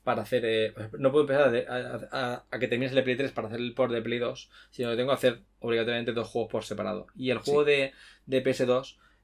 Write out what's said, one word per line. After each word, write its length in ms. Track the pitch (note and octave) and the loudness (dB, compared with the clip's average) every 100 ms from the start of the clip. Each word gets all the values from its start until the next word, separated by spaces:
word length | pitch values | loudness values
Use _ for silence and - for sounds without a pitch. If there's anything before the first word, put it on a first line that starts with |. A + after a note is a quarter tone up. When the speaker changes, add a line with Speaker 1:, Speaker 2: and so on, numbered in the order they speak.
Speaker 1:
para 180 | - A2+ | -2 -2
hacer, 220 | G#2 B2 A2+ | 0 0 2
eh, 260 | A2+ A2 - G#2+ - | 2 0 -2 -10 0
no 120 | C3+ | 2
puedo 120 | D3 | 4
empezar 300 | C#3 C3+ C#3 A#2+ - | 4 4 4 2 -2
a, 60 | |
a, 600 | B2 B2 A#2+ C3 C3 B2 | -4 -6 -8 -8 -4 -4
a, 100 | A#2+ - | -6 -8
a 80 | A#2 | -4
que 100 | A#2 | -2
termines 240 | A#2+ C3 | -2 0
el 40 | C3 | 0
de 60 | |
Play 140 | B2+ B2 | 2 0
tres 160 | C3+ | -2
para 160 | - A2 | -4 -6
hacer 120 | A#2 | -6
el 140 | A#2+ | -4
port 180 | A#2+ B2 | 0 0
de 100 | A#2+ | 0
Play 160 | A2+ A#2+ | -2 -2
dos, 320 | A#2+ C3 - - - | -4 -6 -14 -20 -14
sino 200 | - A#2+ | -6 -2
que 60 | A2+ | 0
tengo 140 | B2+ | 0
que 40 | |
hacer 260 | C3 C3 A#2 _ _ | 2 2 0 _ _
obligatoriamente 520 | A#2 A#2 A2+ A#2 A#2 | -2 0 0 -2 -2
dos 160 | A#2 G#2+ | -4 -2
juegos 220 | A#2+ A2+ | -4 -2
por 140 | A2+ | -4
separado. 420 | - G2+ G2+ G2 G2 - | -6 -6 -4 -6 -10 -6
Y 140 | B2+ | -4
el 80 | A#2 | -2
Speaker 2:
Sí. 60 | |
Speaker 1:
juego 200 | C#3 D3 | 2 4
de, 280 | D3 C#3+ C3+ - - - - | 4 2 0 -6 -20 -20 -2
de 140 | C3 | 0
P 80 | C3 | 2
S 160 | B2+ B2 | 2 2
dos, 320 | B2+ C3 - _ _ | 2 0 -12 _ _